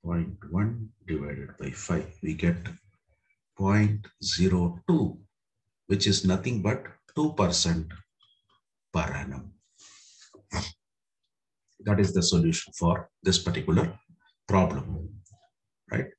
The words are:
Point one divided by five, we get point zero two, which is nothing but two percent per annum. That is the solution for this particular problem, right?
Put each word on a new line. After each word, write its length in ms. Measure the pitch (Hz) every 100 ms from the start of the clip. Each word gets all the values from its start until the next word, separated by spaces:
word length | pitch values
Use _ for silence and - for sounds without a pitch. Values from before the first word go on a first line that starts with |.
Point 320 | 85 85 82 - -
one 380 | 85 110 117 110 _ -
divided 440 | 78 71 69 69 -
by 120 | 67
five, 360 | - - 85 - -
we 120 | -
get 220 | - 85 - - - _ _ _ _ _ _ _ -
point 500 | 98 104 104 107 - _
zero 560 | 101 - 92 90 87 - -
two, 300 | 165 - - - _ _ _ _ _ -
which 180 | 95 107
is 180 | 92
nothing 380 | 92 95 127 113
but 220 | 95 131 - - _
two 180 | - 156
percent 520 | - 90 - 85 82 80 - - _ _ _ _ _ _ _ _
per 80 | 90
annum. 520 | 80 71 - 67 - - _ _ - - - - - - _ - - - _ _ _ _ _ _ _ _ _ _
That 200 | 208 202
is 120 | 101
the 100 | 92
solution 500 | 85 87 82 82 - -
for 320 | 85 87 - _
this 160 | 95 90
particular 600 | - 80 - 85 85 - _ _ _ _ -
problem, 640 | 98 87 69 - - - - - - _ _ _ _ _
right? 180 | 117 135